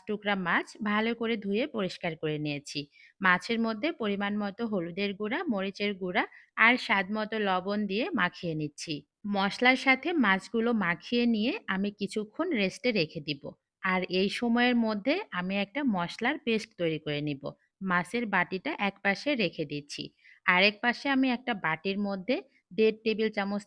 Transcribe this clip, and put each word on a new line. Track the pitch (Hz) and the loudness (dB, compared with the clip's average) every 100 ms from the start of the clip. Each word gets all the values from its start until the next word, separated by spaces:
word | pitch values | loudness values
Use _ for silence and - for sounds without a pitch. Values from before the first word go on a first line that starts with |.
টুকরা | - 208 208 196 | -4 -4 0 0
মাছ | 175 208 294 - | 2 0 0 -6
ভালো | 208 208 220 | -2 0 0
করে | 233 226 226 | 0 -2 -2
ধুয়ে | 202 202 269 | -2 -2 -2
পরিষ্কার | 226 185 - 175 160 | -2 -4 -2 -6 -4
করে | 156 151 | -2 -2
নিয়েছি। | 151 143 147 151 143 _ - - | -2 -4 -6 -10 -10 _ -20 0
মাছের | 190 180 - 226 | 4 4 2 -2
মধ্যে | 226 214 285 | 0 0 -4
পরিমাণ | 339 214 196 202 208 | -2 -2 -2 -2 -2
মতো | 202 196 233 | -4 -4 -4
হলুদের | 208 170 170 202 | -2 -4 -4 -4
গুঁড়া, | 196 208 277 | -4 -4 -4
মরিচের | 359 202 190 196 208 | -2 -2 -2 -2 -4
গুঁড়া | 190 185 185 330 - - - | -4 -4 -2 -2 -6 -10 4
আর | 220 240 | 4 4
স্বাদ | - 202 185 | 2 0 0
মতো | 214 214 220 | -2 -4 -2
লবণ | 202 185 180 208 208 | 0 0 0 -2 0
দিয়ে | 196 330 | -2 -2
মাখিয়ে | 302 180 - 175 | 0 0 -2 -6
নিচ্ছি। | 156 151 - - 147 - _ 208 | -4 -4 -6 -8 -8 -10 _ -4
মশলার | 202 196 - 247 262 | 0 0 4 4 4
সাথে | 269 262 302 349 | 4 2 2 2
মাছগুলো | 220 190 - 233 226 233 | 4 4 2 0 2 2
মাখিয়ে | 175 170 - 240 240 | 0 -2 0 0 2
নিয়ে | 226 220 403 - | 2 0 -2 -2
আমি | 190 202 | -2 -2
কিছুক্ষণ | 202 196 214 214 - 349 | -2 -6 -4 -6 -4 -2
রেস্টে | 262 190 - - | 0 0 0 -2
রেখে | 214 156 165 | 0 0 -4
দিব। | 147 139 - - _ _ | -6 -8 -8 -16 _ _
আর | 190 185 185 | -2 0 0
এই | 185 196 | 0 0
সময়ের | - 240 233 247 240 | 0 0 2 4 4
মধ্যে | 226 214 220 349 440 | 2 0 0 -2 -2
আমি | 180 180 196 | -6 -2 -2
একটা | 196 277 285 | -2 -2 0
মশলার | 185 175 - 233 294 | 0 -2 -2 -2 -2
পেস্ট | - 220 - - | 0 -2 -2 -2
তৈরি | 170 156 | -2 0
করে | 151 147 | -2 -2
নিব। | 151 139 147 143 _ - | -2 -4 -8 -12 _ -10
মাছের | 190 180 175 240 233 | -2 0 0 -4 0
বাটিটা | 196 175 185 - - | 0 0 -2 -4 -2
এক | 202 - | -2 -2
পাশে | 202 196 285 | -2 0 0
রেখে | 285 180 - | 0 0 -2
দিচ্ছি। | 151 147 143 - 143 _ - - - | -6 -6 -8 -12 -12 _ -20 -6 4
আরেক | 180 202 208 | 6 6 4
পাশে | 240 233 285 | -2 0 0
আমি | 269 262 | 2 4
একটা | 240 254 | 2 -2
বাটির | 214 160 160 196 196 | -2 0 -2 -2 -2
মধ্যে | 202 196 180 285 - _ _ | -2 -4 -2 -2 -2 _ _
দেড় | 180 220 220 | 2 2 4
টেবিল | 226 214 220 | -2 0 0
চামচ | 214 196 202 | 0 -2 -4